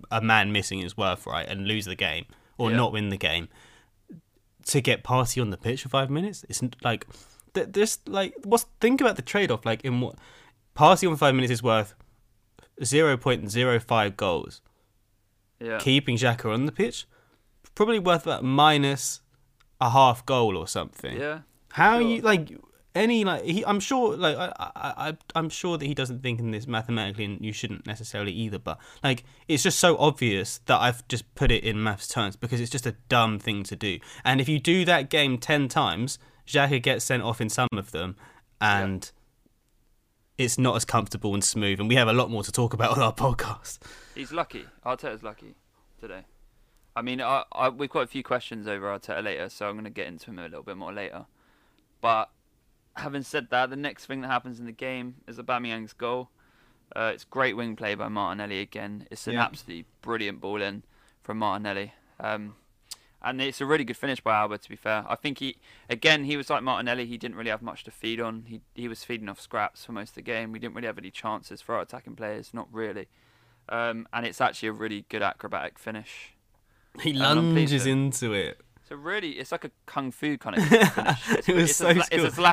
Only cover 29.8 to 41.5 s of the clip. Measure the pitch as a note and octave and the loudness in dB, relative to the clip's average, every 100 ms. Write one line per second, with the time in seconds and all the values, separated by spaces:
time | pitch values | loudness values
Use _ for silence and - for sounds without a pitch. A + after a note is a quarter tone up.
29.8 | C4 A#3 D3+ - A#2+ G2 F#2+ - - G2 | 6 6 4 4 0 0 -2 -6 2 4
30.8 | B2 A#2+ - A#2+ - - C3 A2+ A2 G#2+ | 4 0 -6 -6 -6 0 4 4 2 0
31.8 | G#2+ G2+ - B2+ G2+ - A#2 B2 A#2 C3 | -2 -2 -6 -4 -4 -4 -4 -4 -2 -4
32.8 | A#2+ - - B2 A2+ G#2 - G2+ G2 G2+ | -6 -8 0 4 4 0 -2 -4 -6 -4
33.8 | G#2 F2 - - B2+ C3+ C3+ D3+ E3+ F#3 | -4 -4 -8 -2 0 2 2 2 4 4
34.8 | F3 E3+ C#3 D#3 C#3 B2 - D3 C3 D#3+ | 4 2 4 2 2 0 2 2 2 2
35.8 | A2+ E2+ B2+ - - _ - C#3+ C#3 C3+ | 0 0 -4 -6 -14 _ 0 2 4 4
36.8 | C3+ A2 - B2 G#2+ A#2 A2+ - B2 G#2 | 2 0 0 0 0 -2 -2 0 0 -2
37.8 | G2 D#2+ F#2 - - - _ - G#2+ G2+ | -4 -6 -6 -8 -18 -20 _ 0 2 2
38.8 | G2 F#2 - _ _ _ _ _ _ _ | 0 -4 -8 _ _ _ _ _ _ _
39.8 | _ _ _ _ _ - B2 - B2+ A2+ | _ _ _ _ _ -4 -2 2 2 2
40.8 | - A2+ G#2 G#2 G#2 G2+ - | 2 2 2 -4 -2 0 0